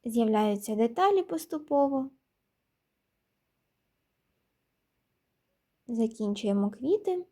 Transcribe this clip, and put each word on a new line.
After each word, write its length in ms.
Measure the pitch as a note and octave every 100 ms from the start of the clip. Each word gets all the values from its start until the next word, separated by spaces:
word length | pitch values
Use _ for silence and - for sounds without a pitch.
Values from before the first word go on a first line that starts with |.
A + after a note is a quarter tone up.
| A#3+
З'являються 640 | A3+ A3 G#3+ G#3+ G3+ G#3
деталі 480 | G#3+ A#3 A#3 F#4+ G4
поступово. 880 | F4+ E4 - D#4 D4+ C#4+ C#4 C4+ C4+ _ _ _ _ _ _ _ _ _ _ _ _ _ _ _ _ _ _ _ _ _ _ _ _ _ _ _ _ _ _ _ _ _ _ _ _ _ -
Закінчуємо 840 | A#3 A3+ - G#3+ G#3 G#3+ G3+ G3+
квіти. 560 | G#3 C4 G#4 G4+ F4+ F4